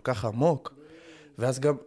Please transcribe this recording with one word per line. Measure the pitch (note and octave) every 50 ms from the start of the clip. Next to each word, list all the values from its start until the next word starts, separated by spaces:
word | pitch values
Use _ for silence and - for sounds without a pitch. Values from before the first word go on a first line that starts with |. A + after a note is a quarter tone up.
| -
כך | C3 B2 G#2 A2+
עמוק, | A2+ G#2 A#2+ C#3+ E3+ D#3 C3 - - - - - - - - - - - - - - - -
ואז | A#2 C3 B2+ C3+
גם, | C#3 D3 C#3+ B2 -